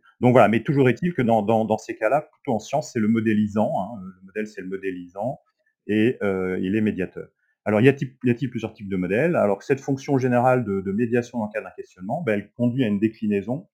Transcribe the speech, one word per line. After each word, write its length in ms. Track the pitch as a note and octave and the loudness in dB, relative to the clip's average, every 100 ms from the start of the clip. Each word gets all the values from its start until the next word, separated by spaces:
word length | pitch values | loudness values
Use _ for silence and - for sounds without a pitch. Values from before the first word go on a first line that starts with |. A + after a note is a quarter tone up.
| _ - | _ 0
Donc 100 | B2 | 6
voilà, 140 | B2 G#2 | 8 8
mais 160 | A2+ | 4
toujours 260 | - C#3 B2+ | 2 2 2
est-il 240 | A#2+ F3 | 2 -2
que 80 | F3 | 0
dans, 200 | A#2 A2+ | 0 2
dans, 240 | G2+ A2+ A2 | 2 0 0
dans 120 | A2+ | -2
ces 200 | - A2+ | -4 -4
cas-là, 240 | G#2+ C#3 | 0 0
plutôt 320 | - _ - A2 | -2 _ -4 -4
en 40 | |
science, 320 | - C#3+ - | -4 -6 -4
c'est 60 | A#2+ | -2
le 80 | G#2+ | 0
modélisant, 640 | A2+ A2 G#2+ G#2+ G#2 G#2+ A#2 | 2 2 0 0 0 -2 -2
hein, 200 | F#2+ A#2 | -6 -10
le 240 | F#2 F#2 F#2+ | -16 -18 -14
modèle, 220 | G#2+ G#2+ | -10 -10
c'est 140 | - | -10
le 60 | F#2 | -12
modélisant, 720 | F#2+ F#2+ F2+ F2 G2 A#2 D3 _ _ _ _ - | -8 -8 -8 -12 -10 -8 -10 _ _ _ _ -2
et, 300 | G#2+ A2+ - | 2 2 0
heu, 360 | G2+ F#2+ F#2 F#2 | -2 -2 -2 -2
il 140 | F#2+ G#2+ | -2 0
est 60 | |
médiateur. 480 | G#2+ F#2+ F2+ F2 E2 _ _ _ G2+ | 0 -2 -6 -8 -18 _ _ _ 0
Alors, 160 | G#2+ | 4
y 60 | C3 | 4
a-t-il, 260 | C#3 C#3 - | 4 -2 -2
y 60 | B2 | 0
a-t-il 180 | A#2+ C3+ | 0 -4
plusieurs 240 | A2+ A2 | -6 -8
types 160 | - G2+ | -10 -6
de 60 | F#2+ | -4
modèles ? 400 | F2+ G#2 D#3+ C#3+ | -2 0 0 2
Alors, 280 | G#2 G2 | 2 0
cette 160 | - C3+ | -2 -4
fonction 360 | C#3 C3+ C#3+ C3+ | -2 -6 -2 0
générale 440 | B2+ B2 B2+ B2+ G#2 | 2 2 2 2 0
de, 160 | G2 | -2
de 100 | F#2+ | -2
médiation 480 | G2 A#2+ A#2+ A#2+ B2 | -2 0 0 -2 -4
dans 60 | G#2+ | -6
le 40 | |
cadre 140 | G#2+ F#2 | -6 -10
d'un 60 | - | -14
questionnement, 460 | - - F#2+ D3 | -18 -14 -8 -4
ben, 120 | C#3+ | -2
elle 180 | G2+ G2+ | -2 -4
conduit 320 | - A#2+ B2 | -2 -2 0
à 40 | A#2 | 0
une 120 | G2+ | 0
déclinaison 680 | A2 A2 G#2+ G2+ G2 C3+ G3 | 0 -2 -2 -2 -2 -8 -10